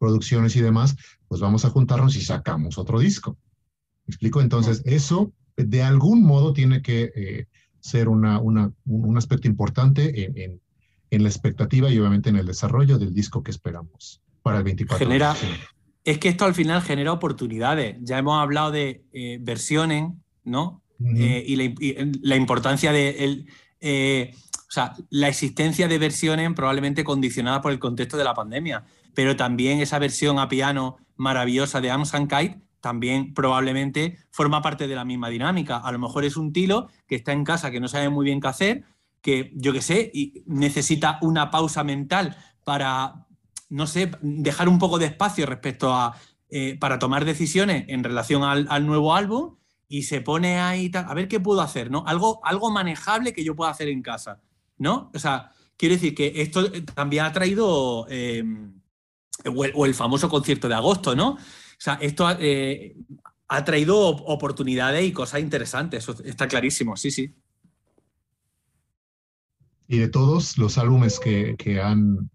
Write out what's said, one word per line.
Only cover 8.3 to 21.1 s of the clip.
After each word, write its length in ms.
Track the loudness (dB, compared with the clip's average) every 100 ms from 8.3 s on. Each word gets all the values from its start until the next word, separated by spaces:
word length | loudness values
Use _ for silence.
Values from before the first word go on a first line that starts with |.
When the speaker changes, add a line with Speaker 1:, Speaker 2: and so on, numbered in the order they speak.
| 2
Speaker 1:
una, 320 | 2 2 2 -2
un, 200 | -4 -2 2
un 100 | 0
aspecto 300 | 2 0 2
importante 800 | 0 0 2 4 4 2 0
en, 120 | -6 -6
en, 240 | -10 -14 _ _ _ _ -2
en 120 | 2
la 60 | 2
expectativa 600 | 2 -2 0 2 4 4
y 100 | 4
obviamente 300 | 4 4 4
en 60 | 2
el 100 | 0
desarrollo 520 | -2 0 4 6 4
del 160 | 2
disco 300 | -2 -2 -4
que 80 | -6
esperamos 720 | -8 -8 -10 -12 -18 -20 -20 _ _
para 160 | -2 0
el 60 |
veinticuatro 420 | 0 -2 -2 0 2
Speaker 2:
Genera, 220 | 2 2
Speaker 1:
de 60 |
diciembre. 260 | 0 -4 -8 -12 _ _ _
Speaker 2:
es 140 | -4 0
que 100 | 0
esto 160 | 2
al 100 | 2
final 280 | 2 2 0
genera 300 | 0 -2 0
oportunidades. 840 | -2 -2 -4 -6 -2 0 0 -2 -6
Ya 180 | -6 -2
hemos 200 | 2 2
hablado 300 | 2 0 0
de, 340 | -2 -4 -6 _
eh, 260 | -12 -10 -8
versiones, 720 | -6 -6 -2 0 0 0 -2 -8 _ _
¿no? 380 | -6 -2 -4 -6 _ -6
Speaker 1:
Ujú. 160 | -2